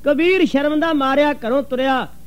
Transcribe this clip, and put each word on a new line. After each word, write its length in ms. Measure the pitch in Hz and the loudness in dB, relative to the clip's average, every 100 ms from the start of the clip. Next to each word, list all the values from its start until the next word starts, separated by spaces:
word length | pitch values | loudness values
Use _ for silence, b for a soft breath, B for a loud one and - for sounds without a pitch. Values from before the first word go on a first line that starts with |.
ਕਬੀਰ 420 | 277 285 349 381 330 | -2 2 2 2 2
ਸ਼ਰਮ 340 | 269 294 302 | 2 0 0
ਦਾ 140 | 330 | 0
ਮਾਰਿਆ 400 | 302 269 269 294 | 0 2 2 2
ਘਰੋਂ 300 | 285 220 269 | 0 -2 -2
ਤੁਰਿਆ 440 | 277 254 269 262 202 - | -2 -2 0 0 -4 -10